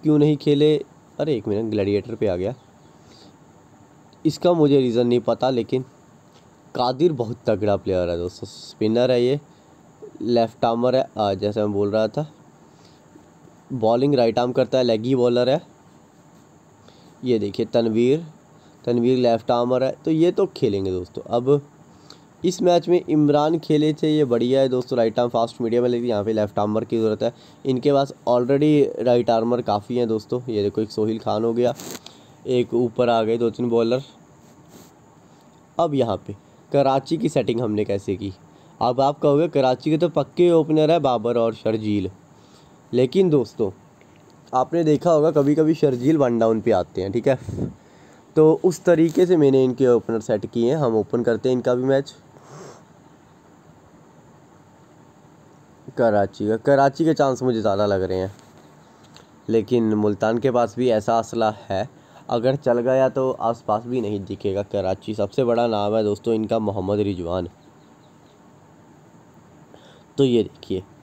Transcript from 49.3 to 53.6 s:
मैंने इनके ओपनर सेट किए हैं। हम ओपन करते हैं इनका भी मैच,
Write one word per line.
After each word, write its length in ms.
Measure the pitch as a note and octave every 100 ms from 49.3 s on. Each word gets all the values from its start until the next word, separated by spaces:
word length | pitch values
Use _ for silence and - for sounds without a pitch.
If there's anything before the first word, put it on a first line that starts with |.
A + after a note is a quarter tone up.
| F3+
मैंने 280 | C#3+ C3+
इनके 220 | C3 A#2+ C3
ओपनर 340 | A#2+ - A2+
सेट 260 | - G#2+ G#2
किए 240 | A#2 A#2
हैं। 60 | D#3
हम 200 | C3+ A2
ओपन 260 | G2+ B2
करते 260 | A#2+ A2+ B2+
हैं 80 | B2+
इनका 180 | A#2+
भी 100 | B2
मैच, 300 | C3 C3+ C#3 - - - - - - - - - - _ - - - -